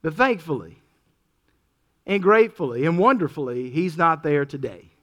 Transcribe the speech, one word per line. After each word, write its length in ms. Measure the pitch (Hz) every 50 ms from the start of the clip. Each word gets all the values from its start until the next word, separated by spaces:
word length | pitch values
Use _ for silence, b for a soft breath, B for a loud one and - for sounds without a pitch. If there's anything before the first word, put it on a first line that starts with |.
But 140 | - 160 156
thankfully 640 | 165 247 269 240 190 156 165 151 120 90 80 82 _ _ _ _ _ _ _ _ _ _ _ _ _ _ _ _ _ _ _ _ _ _ _ _ _ _
and 160 | - 196 202 185
gratefully 640 | 190 208 226 226 226 - - 180 135 117 120 135
and 140 | 160 170 175
wonderfully, 680 | 190 240 269 240 175 143 - - 143 127 123 123 127 127
he's 300 | 123 151 180 185 160 160
not 240 | 175 165 160 151 156
there 220 | 156 147 143 143
today. 480 | 143 - 139 135 120 98 87 - - _ _